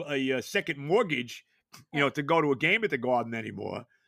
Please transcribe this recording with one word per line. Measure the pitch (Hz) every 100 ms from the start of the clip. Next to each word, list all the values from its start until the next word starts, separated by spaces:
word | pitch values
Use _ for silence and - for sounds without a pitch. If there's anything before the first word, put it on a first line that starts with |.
| 156
a, | 139 131
a | 131
second | - 202 - 143
mortgage, | 143 208 196 131 120 - _ _ _ - -
you | 147
know, | 139
to | 151
go | 143 165
to | 151
a | 127
game | 160 220
at | 208
the | 139
Garden | 123 123 113
anymore. | 113 107 101 101 98 120 _